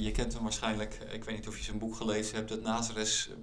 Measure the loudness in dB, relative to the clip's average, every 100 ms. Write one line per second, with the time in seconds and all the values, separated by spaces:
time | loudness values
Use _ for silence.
0 | 2 4 4 2 0 2 2 2 -2 -6
1 | -6 -6 -4 -4 -4 -6 -2 -2 -2 -2
2 | 0 2 2 -2 -2 -2 0 2 2 0
3 | 2 2 0 -6